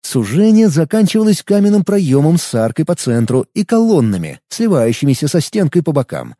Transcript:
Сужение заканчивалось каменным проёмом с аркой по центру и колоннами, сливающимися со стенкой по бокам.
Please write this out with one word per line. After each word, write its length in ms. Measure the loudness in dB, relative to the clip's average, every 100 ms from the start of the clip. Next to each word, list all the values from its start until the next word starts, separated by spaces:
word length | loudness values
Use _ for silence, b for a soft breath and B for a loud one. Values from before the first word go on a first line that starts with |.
| -6
Сужение 640 | -4 -2 0 4 4 4
заканчивалось 720 | 2 0 0 0 2 0 0
каменным 420 | 0 0 2 2
проёмом 540 | 0 0 2 2 2 0
с 160 | -2
аркой 320 | -2 -2 -2 -4
по 80 |
центру 540 | -4 -2 -2 0 -2 -2 -6
и 100 | -2
колоннами, 720 | 0 2 2 2 -2 -6 -12 _
сливающимися 760 | -4 -2 0 0 0 0 0 0
со 140 | -2
стенкой 400 | -2 -2 0 0
по 120 | 0
бокам. 420 | -2 -4 -8 -12